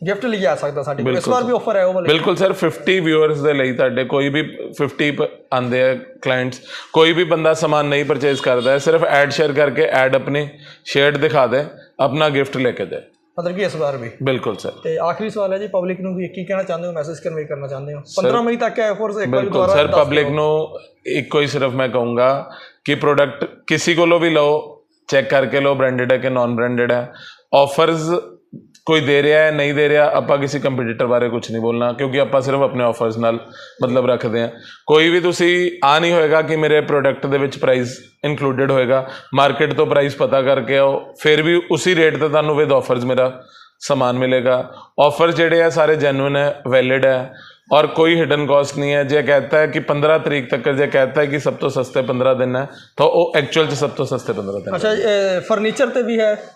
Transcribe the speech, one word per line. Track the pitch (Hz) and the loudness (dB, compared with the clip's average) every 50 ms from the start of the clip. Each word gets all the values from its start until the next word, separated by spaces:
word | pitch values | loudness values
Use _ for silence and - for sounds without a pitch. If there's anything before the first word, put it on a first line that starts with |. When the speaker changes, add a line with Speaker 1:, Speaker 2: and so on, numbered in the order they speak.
| 165 170 | -6 -6
Speaker 1:
ਗਿਫਟ | 202 202 240 | -4 -4 -4
ਲਿਜਾ | 254 220 202 190 175 151 | -4 -4 0 0 0 0
ਸਕਦਾ | - - 147 143 143 135 | 0 -4 -6 -6 -6 -6
ਸਾਡੇ | 147 147 135 117 | -6 -6 -4 -2
ਕੋਲ। | 131 | -2
ਇਸ | 127 | -2
Speaker 2:
ਬਿਲਕੁਲ | - - - 254 | -2 0 0 0
Speaker 1:
ਵਾਰ | 247 240 | 0 0
ਵੀ | 233 | 0
Speaker 2:
ਸਰ। | 247 | -2
Speaker 1:
ਆਫਰ | 208 - 240 214 | -2 -2 0 0
ਹੈ | 196 185 | 0 2
ਉਹ | 185 185 | 0 0
ਵਾਲੀ? | 185 175 160 | 0 2 2
Speaker 2:
ਬਿਲਕੁਲ | 151 165 160 196 180 | 2 2 2 0 0
ਸਰ, | 156 190 190 190 | 2 0 0 0
ਫਿਫਟੀ | 190 185 165 - - - - 180 190 | 0 -2 -2 -2 -2 -2 0 0 2
ਵਿਊਅਰਸ | 165 160 156 156 156 151 151 143 | 2 2 2 2 2 2 2 0
ਦੇ | 139 151 147 | 0 0 2
ਲਈ | 139 131 131 123 | 2 0 0 0
ਤੁਹਾਡੇ | - 139 131 117 127 131 | 0 0 0 0 -2 -4
ਕੋਈ | 117 - 139 139 143 | -2 -2 -2 0 0
ਵੀ | 139 151 156 - - - - - - - | 0 -2 -4 -4 -8 -12 -14 -12 -6 -4
ਫਿਫਟੀ | 147 131 - - 156 147 | -4 -4 -2 -2 -2 -2
ਪ-, | 139 - 151 - - - - - 135 | 0 -2 -4 -4 -6 -10 -8 -4 -2
ਆਉਂਦੇ | 127 123 120 123 127 127 | -2 -2 0 0 2 2
ਆ | 131 131 | 2 0
ਕਲਾਇੰਟਸ, | 123 123 - - - - 135 127 127 127 131 127 - - - - - - - - | -2 -6 -14 -16 -8 -4 -2 -2 -2 -2 -4 -6 -10 -18 -18 -18 -18 -10 -2 4
ਕੋਈ | 156 160 165 170 | 4 4 6 4
ਵੀ | 160 180 | 2 2
ਬੰਦਾ | 160 170 160 160 160 160 | 2 0 2 2 2 2
ਸਮਾਨ | 156 170 156 151 151 147 | 2 0 0 2 2 0
ਨਹੀਂ | 143 143 143 143 | 0 0 0 0
ਪਰਚੇਜ਼ | 139 156 135 131 143 139 135 | 0 -2 0 0 0 0 0
ਕਰਦਾ | - 139 127 123 117 127 | 0 0 0 2 2 2
ਹੈ, | 135 139 | 2 2
ਸਿਰਫ | 139 165 160 165 165 | 2 2 2 2 2
ਐਡ | - - 143 143 139 | 2 2 2 2 2
ਸ਼ੇਅਰ | 131 - 156 147 | 2 0 0 0
ਕਰਕੇ | 139 143 151 143 123 139 160 | 2 2 2 2 2 0 0
ਐਡ | 151 - 131 131 131 135 | 2 2 2 2 2 2
ਆਪਣੀ | 135 - 143 139 143 147 147 - - - - - - - | 0 0 0 -4 -4 -4 -6 -10 -16 -20 -20 -20 -20 -10
ਸ਼ੇਅਰਡ | - - 139 139 147 147 143 | -2 2 4 4 4 4 2
ਦਿਖਾ | 139 156 151 147 127 117 | 0 0 2 2 2 2
ਦੇ, | 113 135 147 160 - - - - _ - | 2 -2 -4 -4 -10 -20 -20 -14 _ -2
ਆਪਣਾ | 131 139 127 151 156 156 | -2 0 0 0 0 0
ਗਿਫਟ | 143 139 139 131 - 127 | 2 0 -2 -2 -2 -2
ਲੈ | 131 123 | -2 -2
ਕੇ | 101 - 101 | -2 -4 -8
ਜਾਏ। | 82 - 73 - _ _ _ _ _ - - | -8 -8 -12 -12 _ _ _ _ _ -10 -8
Speaker 1:
ਮਤਲਬ | 170 175 175 | -8 -6 -6
ਕਿ | 190 | -4
ਇਸ | 202 175 - | -6 -6 -4
ਵਾਰ | 156 156 143 139 131 | -4 -4 -4 -4 -6
ਵੀ? | 117 117 - - 135 | -10 -12 -10 -6 -4
Speaker 2:
ਬਿਲਕੁਲ | 135 131 120 - 120 101 | -2 -2 -2 -2 -6 -6
ਸਰ। | 90 - - | -6 -8 -12
Speaker 1:
ਤੇ | - - - 170 160 160 | -12 -8 -8 -6 -4 -4
ਆਖਰੀ | 160 170 170 170 214 214 | -4 -4 -4 -4 -6 -8
ਸਵਾਲ | 196 226 202 190 190 | -6 -4 -4 -4 -4
ਹੈ | 196 | -6
ਜੀ, | 208 208 | -6 -4
ਪਬਲਿਕ | 185 190 180 180 185 185 | -4 -4 -4 -4 -6 -6
ਨੂੰ | 185 190 185 | -6 -8 -6
ਵੀ | 180 180 165 | -6 -8 -8
ਕੀ | - 190 180 | -8 -10 -8
ਕਹਿਣਾ | 175 196 190 190 | -6 -4 -4 -4
ਚਾਹੁੰਦੇ | 185 170 165 170 180 | -4 -6 -6 -6 -8
ਹੋ, | 170 | -8
ਮੈਸੇਜ | 160 143 156 165 - | -8 -8 -8 -10 -10
ਕਨਵੇ | - 180 160 156 151 | -10 -8 -8 -8 -8
ਕਰਨਾ | 151 151 143 139 131 | -8 -10 -10 -10 -10
ਚਾਹੁੰਦੇ | 139 135 139 143 147 | -10 -10 -10 -12 -12
ਹੋ? | 143 143 | -14 -14
Speaker 2:
ਸਰ, | - - - | -10 -6 -2
Speaker 1:
ਪੰਦਰਾਂ | 190 - - 240 233 | 0 0 0 0 0
ਮਈ | 233 240 | -2 -2
ਤੱਕ | 233 233 220 - - | -2 -2 -4 -2 -2
ਇਹ | 226 | -2
ਆਫਰਸ | 214 196 196 220 214 | -2 -2 -4 -4 -6
ਇੱਕ | 208 | -4
ਵਾਰੀ | 214 202 | -4 -4
Speaker 2:
ਬਿਲਕੁਲ | 151 127 131 - 202 | -2 -2 -2 -2 0
Speaker 1:
ਦੁਬਾਰਾ | 175 - 180 - - | 0 0 2 2 4
Speaker 2:
ਸਰ, | 147 151 - | 2 2 2
Speaker 1:
ਦੱਸ | - | 4
Speaker 2:
ਪਬਲਿਕ | 165 147 135 147 147 147 | 2 2 2 2 0 0
Speaker 1:
ਦਿਓ। | 143 147 | 0 0
Speaker 2:
ਨੂੰ | 151 151 151 151 156 156 - - - - - _ _ - | 0 0 0 0 0 -2 -4 -10 -16 -18 -20 _ _ -10
ਇੱਕੋ | - 123 151 131 - - 151 | -6 -6 -6 -4 -2 -2 -2
ਹੀ | 147 135 | -2 0
ਸਿਰਫ | 123 147 131 135 120 | -2 -2 -2 -2 -2
ਮੈਂ | 131 131 127 | -2 -4 -2
ਕਹੂੰਗਾ | 110 127 117 120 120 117 123 131 139 139 135 - - - - - _ _ - | -2 -2 -2 -2 0 2 2 2 2 0 -4 -10 -16 -20 -20 -20 _ _ -4
ਕਿ | - 147 | -4 -2
ਪ੍ਰੋਡਕਟ | 139 - 147 143 139 143 139 - - 165 - - - - - | 0 2 2 2 2 2 0 0 -8 -10 -10 -10 -12 -6 -4
ਕਿਸੇ | 165 156 - 175 175 | -4 -2 0 0 2
ਕੋਲੋਂ | 160 175 165 170 170 | 2 4 4 4 4
ਵੀ | 160 170 | 2 2
ਲਓ, | 160 156 147 147 147 151 151 - - - _ _ _ _ _ - | 2 2 2 2 2 0 -2 -6 -16 -20 _ _ _ _ _ -2
ਚੈੱਕ | 143 135 131 - | 0 0 0 2
ਕਰਕੇ | 143 135 131 117 113 143 | 2 0 2 2 0 0
ਲਓ, | 139 139 139 | 2 2 2
ਬ੍ਰਾਂਡਡ | 131 131 127 127 127 127 123 | 2 0 0 0 0 0 0
ਹੈ | 131 127 | 0 0
ਕਿ | 131 135 | 0 -2
ਨਾਨ | 127 127 120 120 120 | 0 0 0 0 0
ਬ੍ਰਾਂਡਡ | 113 120 123 123 120 123 120 | -2 -2 -2 0 0 0 0
ਹੈ। | 123 123 120 123 - - - - - _ _ - - | 0 0 -2 -6 -12 -20 -20 -20 -20 _ _ 0 2
ਆਫਰਸ | 139 143 139 - - - 151 165 160 156 160 175 175 - - - - _ _ - - - _ _ _ - | 4 4 4 2 2 2 2 2 -2 -2 -2 -2 -4 -4 -8 -16 -20 _ _ -20 -20 -20 _ _ _ -4
ਕੋਈ | - 160 156 | 0 0 0
ਦੇ | 147 127 143 143 143 | 2 2 2 4 4
ਰਿਹਾ | 147 151 156 156 | 4 4 4 4
ਹੈ, | 156 | 4
ਨਹੀਂ | 151 147 143 143 147 | 2 0 -2 0 0
ਦੇ | 143 147 147 | 2 2 2
ਰਿਹਾ, | 147 147 147 151 147 | 4 4 4 4 2
ਆਪਾਂ | 143 123 120 147 143 | 0 2 2 0 0
ਕਿਸੇ | 139 139 147 143 | 0 -2 -4 -2
ਕੰਪੀਟੀਟਰ | 123 143 131 127 123 113 113 113 131 | -2 -2 -2 -2 -4 -4 -2 -2 0
ਬਾਰੇ | 120 120 123 120 120 | 0 2 0 0 0
ਕੁਛ | 113 120 117 - | -2 -4 -6 -6
ਨਹੀਂ | 113 113 | -6 -4
ਬੋਲਣਾ, | 113 117 117 117 120 120 120 | -4 -2 -2 -2 -2 -4 -4
ਕਿਉਂਕਿ | 120 139 135 123 139 | -4 -4 -2 0 0
ਆਪਾਂ | 139 120 143 135 | 0 2 0 0
ਸਿਰਫ | 123 139 135 139 | 0 0 0 0
ਆਪਣੇ | 139 127 - 123 123 | 0 0 0 0 0
ਆਫਰਸ | 117 113 - 120 113 110 117 | 0 0 0 -2 -4 -2 -2
ਨਾਲ | 117 113 117 117 - - - - - - - - 131 | -2 -2 -2 -2 -6 -12 -20 -20 -20 -16 -8 -4 -2
ਮਤਲਬ | 123 123 131 123 | 0 0 2 2
ਰੱਖਦੇ | 120 123 117 - 120 110 117 | 2 0 0 -2 -2 -2 -2
ਹਾਂ। | 117 117 - - - - - - - - | -2 -4 -6 -12 -20 -20 -20 -10 -2 2
ਕੋਈ | 147 156 160 170 | 4 4 4 4
ਵੀ | 170 180 | 2 2
ਤੁਸੀਂ | 170 180 170 - 175 175 175 180 180 175 - - - | 0 0 0 0 2 2 2 2 0 -2 -4 0 2
ਆ | 139 147 156 | 2 4 4
ਨਹੀਂ | 170 170 175 | 4 2 2
ਹੋਏਗਾ | 170 160 151 151 160 | 2 2 4 2 2
ਕਿ | 156 139 160 | 2 0 0
ਮੇਰੇ | 156 156 151 151 151 | 0 2 2 2 2
ਪ੍ਰੋਡਕਟ | 147 131 143 143 135 139 131 - - | 2 2 0 2 2 0 0 0 -2
ਦੇ | 143 139 139 | -2 0 0
ਵਿੱਚ | 139 139 - - | 0 -2 -4 -2
ਪ੍ਰਾਈਸ | - 135 127 127 123 120 127 - - - _ _ - | 0 2 2 2 0 -4 -8 -14 -18 -20 _ _ -6
ਇਨਕਲੂਡਡ | 143 147 139 143 139 131 127 139 135 | -4 -4 -2 -2 -2 0 0 0 0
ਹੋਏਗਾ, | 135 135 127 120 131 131 131 - - - - - - | 2 0 2 2 0 0 -2 -4 -12 -18 -12 -4 0
ਮਾਰਕੀਟ | 135 139 143 135 - 156 147 135 | 2 2 2 2 2 0 0 2
ਤੋਂ | 139 156 | 0 0
ਪ੍ਰਾਈਸ | 143 147 143 143 143 139 | 2 2 2 0 0 -2
ਪਤਾ | - 151 120 123 135 | -2 -2 0 2 2
ਕਰਕੇ | 131 131 139 131 120 113 135 135 | 2 2 0 0 0 0 2 2
ਆਓ, | 139 139 139 - - - - - | 2 2 0 -2 -6 -10 -12 -2
ਫਿਰ | - 156 151 151 156 | 0 2 2 2 2
ਵੀ | 165 170 175 170 - | 2 2 0 0 0
ਉਸੀ | 175 156 - 185 185 | -2 -2 0 0 2
ਰੇਟ | 165 160 156 147 131 | 4 4 2 2 2
'ਤੇ | 147 156 | -2 0
ਤੁਹਾਨੂੰ | 143 156 151 151 151 143 | 0 0 0 0 2 0
with | 151 139 139 | 2 2 2
offers | 131 117 - 127 123 120 | 0 2 0 -2 -2 -2
ਮੇਰਾ | 127 127 127 127 131 127 - - _ - - - _ _ _ | -2 0 0 0 0 -2 -6 -18 _ -20 -20 -20 _ _ _
ਸਮਾਨ | - - 143 135 131 123 123 127 | -4 -2 0 0 0 0 0 0
ਮਿਲੇਗਾ। | 131 127 127 127 120 131 127 127 131 - - - - - - - | 0 0 0 2 2 2 0 0 -2 -6 -12 -20 -20 -8 0 2
ਆਫਰ | 139 147 143 - 165 170 | 2 2 4 2 2 2
ਜਿਹੜੇ | 170 143 165 165 165 170 165 | 2 2 2 2 4 4 2
ਆ | 165 | 2
ਸਾਰੇ | 139 165 151 151 156 | 2 2 2 2 2
ਜੈਨੂਇਨ | 147 135 143 139 135 135 143 143 | 2 2 0 0 0 -2 0 0
ਹੈ, | 139 143 143 143 - - 123 | 0 0 -2 -4 -6 -4 2
ਵੈਲਿਡ | 123 131 127 127 131 135 131 | 2 2 4 4 2 2 2
ਹੈ | 135 131 127 127 135 - - - - - _ _ - 131 | 2 2 0 -2 -6 -14 -20 -20 -20 -20 _ _ 2 4
ਔਰ | 147 156 147 | 4 4 2
ਕੋਈ | 151 160 160 165 170 170 | 2 2 2 4 4 2
ਹਿਡਨ | 160 135 143 147 147 | 2 0 0 -2 0
ਕਾਸਟ | 139 143 143 143 - - 147 | 2 2 2 2 0 -4 -4
ਨਹੀਂ | 143 143 143 | -4 -2 0
ਹੈ। | 143 143 | 0 0
ਜੇ | 135 143 151 | 0 0 0
ਕਹਤਾ | 139 120 143 139 131 139 - 151 | 2 2 2 2 2 2 2 2
ਹੈ | 156 147 | 2 2
ਕਿ | 135 156 | 0 -4
ਪੰਦਰਾਂ | - - 147 143 143 151 156 160 | -2 -2 -2 0 2 2 2 2
ਤਰੀਕ | 135 156 143 143 123 - | 0 -2 -4 -4 -4 -4
ਤੱਕ, | - 131 117 147 | -4 -2 -2 0
ਜੇ | 139 135 143 131 | 0 0 0 2
ਕਹਤਾ | - 143 135 127 - 151 | 2 2 2 2 2 0
ਹੈ | 147 | 0
ਕਿ | 143 135 147 | 0 -2 -2
ਸਭ | 139 143 131 | -2 -4 -4
ਤੋਂ | - 160 143 | -2 -4 -4
ਸਸਤੇ | 123 135 127 123 - 143 | -2 -4 -4 -4 -4 -4
ਪੰਦਰਾਂ | 127 117 131 123 127 131 131 | -2 -2 -2 0 2 2 2
ਦਿਨ | 120 127 127 123 | 2 0 -2 -2
ਹੈ, | 127 139 147 - - - _ - - | -4 -6 -8 -12 -20 -20 _ -2 0
ਤਾਂ | 143 | 2
ਉਹ | 160 - 165 175 170 - | 2 4 2 0 2 0
ਐਕਚੁਅਲ | 160 143 - - 214 156 143 | -2 -2 0 0 0 0 0
'ਚ | 143 | 0
ਸਭ | 127 147 135 | -2 -4 -4
ਤੋਂ | - - 139 | -4 -4 -6
ਸਸਤੇ | 117 135 120 - - 110 | -4 -4 -6 -4 -6 -6
ਪੰਦਰਾਂ | 98 104 98 98 101 | -6 -6 -6 -8 -8
ਦਿਨ | - - 190 | -6 -6 -6
Speaker 1:
ਅੱਛਾ, | 175 - 220 | -2 -2 -2
Speaker 2:
ਹੈ। | 214 | -2
Speaker 1:
ਇਹ | 202 196 226 208 202 196 196 185 180 | 0 0 0 0 0 0 0 -2 -2
ਫਰਨੀਚਰ | 170 - 226 202 214 220 214 - 277 247 | -2 -2 -2 0 0 -2 0 0 -2 -2
'ਤੇ | 233 269 | 0 -2
ਵੀ | 240 214 233 220 | -2 -2 0 0
ਹੈ? | 220 214 208 208 - - - | 0 0 0 -2 -6 -12 -4